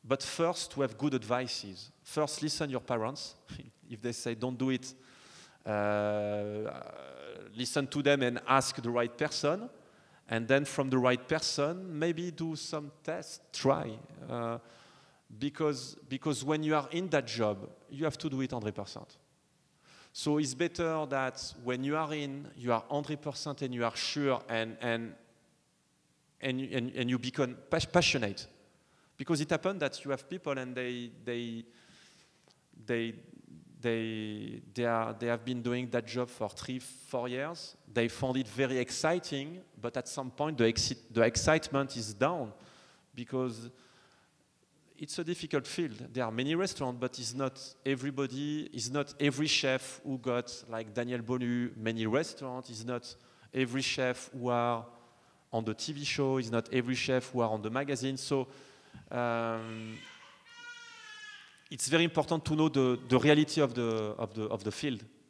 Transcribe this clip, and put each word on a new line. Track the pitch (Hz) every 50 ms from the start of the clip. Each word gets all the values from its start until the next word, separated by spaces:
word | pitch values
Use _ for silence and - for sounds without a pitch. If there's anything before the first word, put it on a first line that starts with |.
| -
but | 110 135 135
first | - - - - 165 170 175 - - -
to | - 139
have | 139 123 110
good | 110 143 151 131
advices. | 127 110 107 123 127 127 123 - - - 101 92 90 - - _ _
First, | _ - - 156 151 143 - -
listen | 151 156 - - 160 143
your | 127 120
parents. | - - 127 113 110 117 143 147 - - - - _ -
<laughs> | - - - - _ _ - -
If | 120 104
they | 110 120
say, | 117 - - 123 117
"Don't | 110 120 127 127
do | 117 131 131
it," | 131 127 127 - - - - - - - - - - - - - - _ _
uh, | 107 107 104 104 104 104 104 104 104 104 104 104 104 104 104 104 104 104 107 107 - - - - - - - 65 67 65 64 71 - - - - - 101
listen | 113 123 117 - 147 139 131
to | - 147
them | 135 143 143 139
and | 127 123 120 120 -
ask | 120 131 135 127 - - -
the | 117 117
right | 117 120 120 117 -
person. | - 151 147 - - - 147 165 196 226 254 - - - - - - - - - - _ -
And | 117 113 117
then | 113 135 139 147
from | 143 - - 135 135
the | 131 131
right | 123 127 127 123 -
person, | - 160 160 - - - - 143 151 175 185 190 185 165 147
maybe | 160 175 170 160 175 180
do | 156 143 165 160 160
some | 147 - - - 151 147 143 - -
tests, | _ - 160 185 - - - - - _
try. | - - - 135 143 160 156 117 107 113 - - - - - 123
Uh, | 123 120 117 117 117 120 - - - - - - - - - - _ _ _ _ 110 107
because, | 131 147 147 - 160 151 143 123 127 127 - - - -
because | 127 135 - 156 143 113 131
when | 143 156 151
you | 156 151 156
are | 151 135 -
in | 165 170 185 185
that | 160 147 127
job, | 113 107 117 110 107 101 95 101 - - - - -
you | - 139 160
have | 151 - -
to | - 156
do | 135 131
it | 131 123
hundred | 131 120 107 107 98
percent. | - 98 - - 104 101 - - _ _ _ _ _ _ _ _ _ _ _ _ _ _ - - - - -
So | _ - - 151 147 151
it's | 151 131 127
better | 127 175 165 170 - 170 160 160 156 151
that | 135 139 135 131 131 131 - - - - -
when | 120 123 127 127 131
you | 139 147
are | 156 160 147
in, | 156 151 147 139 135 143 143 - -
you | - 120 120
are | 117 113 - -
hundred | 143 143 143 147 151 147
percent | - 151 135 - - 151 139 -
and | 143 127 123
you | 120 120
are | 113 -
sure | - - - - 147 143 139 127 117 - -
and, | 117 113 113 113 110 -
and, | 123 120 117 117 117 110 76 - - _ _ _ _ _ _ _ _ _ _ _ _ _ _ _ _ _ _ _ _ _ _ _
and, | - 135 127 131
and, | 135 110 87 127 117 127 -
and | - 123 123
you | 127 123
become | 110 127 - - 139 123 123 - - -
pas-, | - 160 156
passionate. | - - 175 160 - - 135 117 101 98 - - - - - - _ _ _ _ _ _ _ _ _ _
Because | - 135 - 170 139
it | 156 151
happened | 170 151 - 185 202 185
that | 151 135 - - -
you | 139
have | 139 131 - -
people | 175 185 - 151 139 135
and | 127 127 127
they, | 127 127 123 123 120 120 117 - - 113
they, | 120 120 120 120 117 117 113 113 - - - - - - - - - - - - _ _ _ _ - _ _ _ _ - - 113
they, | 110 120 117 113 117 113 - - - - - - - - - - - - -
they, | - 120 113 113 110 113 113 110 110 107 107 107 107 - - 113 - - 101
they | 123 120
are, | 117 117 113 113 113 113 107
they | 120 117
have | 117 113 110
been | 123 127 123
doing | 113 120 120 123 127 123
that | 127 120 110
job | 110 113 127 123 123
for | - - 110 101
three, | - - - - 127 127
four | 123 - - - - - - 123 120 123
years. | 123 131 139 156 170 160 - - - _ _ -
They | 104 120 117 113
found | - - 139 131 127 131
it | 127 104
very | 101 120 135 123 131 127
exciting, | 123 - - - - 156 170 180 175 - 147 135 139 151 170 185 180 _ _ -
but | 107 117 -
at | 131 120 -
some | - 147 131 127
point | - - 147 156 156 123
the | 117
exci-, | 117 117 - - - - - - -
the | 110 113
excitement | 113 120 117 - - 156 156 156 - - - 139 139 135 -
is | 120 110 104 107
down | 101 127 151 180 165 127 107 98 - - - - - - - - _ _ _ -
because | 123 120 117 135 127 127 127 113 110 113 123 - - - - - - - - _ _ _ _ _ _ _ _ _ _ _ _ _ _ _ _ _ -
it's | - - - -
a | 170
difficult | 160 175 - - 147 - 143 -
field. | - - - 170 143 107 110 127 127
There | 113 127 123
are | 113
many | 110 117 131 143 160
restaurants, | 170 196 190 - - 143 127 123 120
but | 127 127 - -
it's | 123 110 117
not | 135 135 131 135 - - - - _ _
everybody, | 135 139 123 127 143 135 135 139 123 120 135 147 147 151 151 151 -
it's | - 127 110 120
not | 131 147 139 - - -
every | 143 143 131 135 156
chef | 151 - - - 135 131 131 - - - - -
who | 143 135 127
got, | 113 127 120 123 120 - - - - -
like | 113 113 113 107
Daniel | 101 123 120 123 123 120
Boulud, | 113 113 127 127 123 120 120 123 120 120 - 107
many | 110 113 113 113 110
restaurants. | 110 110 139 165 165 - - 143 131 127 127 127 -
It's | 117 107 110
not | 120 123 120 - - - - - - - - - -
every | - 131 131 117 120 135
chef | 131 - - - 131 127 123 - - - - 131
who | 120 123
are | 120 120 120 120 120 113 117 - - - - - _ _ _ _ _ _ _ _
on | - 113 113
the | 110
T | 107 - - - 151
V | 143 147
show. | - - - 139 135 135
It's | 131 120 110
not | 117 113 113 -
every | - 127 117 123 131
chef | 120 - - 131 127 123 -
who | - 123
are | 117 110
on | 110 107
the | 104 107
magazine. | 113 131 143 143 139 117 127 135 135 127
So, | - - 147 135 127 - - - - - - - - - - - - -
um, | - 123 120 120 117 117 117 113 113 113 113 113 110 110 110 110 110 - - - - - - - - - - - 466 466 480 480 480 466 466 466 453 453 440 440 440 440 - 415 - - - - - - _ -
it's | 151 120 - 127
very | 147 165 170
important | 165 170 170 151 - 170 156 -
to | - 151
know | 156 156 160
the, | 156 139 131 127 123 123 - 117
the | 127 127
reality | 127 147 151 151 151 147 - 160
of | 147 127 117
the, | 123 117 117 113 110 107 107 107 -
of | 113 98 101
the, | 110 107 107
of | 110 104 101
the | 107
field | - - - 143 123 101 107 - - - -